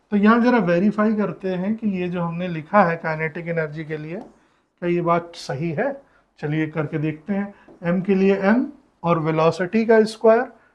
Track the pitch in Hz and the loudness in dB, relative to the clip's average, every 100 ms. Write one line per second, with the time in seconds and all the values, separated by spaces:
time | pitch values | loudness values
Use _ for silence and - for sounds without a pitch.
0 | - 208 208 240 240 247 175 170 208 208 | -4 2 4 6 4 2 2 2 2 2
1 | 214 214 190 151 190 180 190 220 214 185 | 0 0 -2 -4 -6 -4 -4 -4 -4 -4
2 | 180 180 170 170 180 160 151 208 175 165 | -4 -4 -6 -6 -6 -8 0 4 4 0
3 | 165 156 160 175 170 165 156 156 156 151 | -4 -4 -6 -6 -6 -4 -4 -8 -10 -10
4 | 156 190 - _ _ _ _ - 175 175 | -10 -12 -14 _ _ _ _ -8 -2 0
5 | 165 170 170 - - 135 170 156 269 277 | 0 0 -2 -14 -10 -6 -4 -4 -4 -6
6 | _ _ _ - 151 156 156 160 147 160 | _ _ _ -10 -4 -2 -4 -4 -6 -4
7 | 156 156 - 196 202 - - - 170 185 | -4 -6 -6 -4 -6 -12 -20 -8 -2 -2
8 | 196 190 196 196 190 240 294 - _ _ | 2 2 4 4 2 2 0 -8 _ _
9 | 170 165 156 160 165 165 180 220 226 220 | -2 0 0 2 2 0 -2 0 4 4
10 | 220 - 220 226 254 - _ | 4 2 4 4 2 -10 _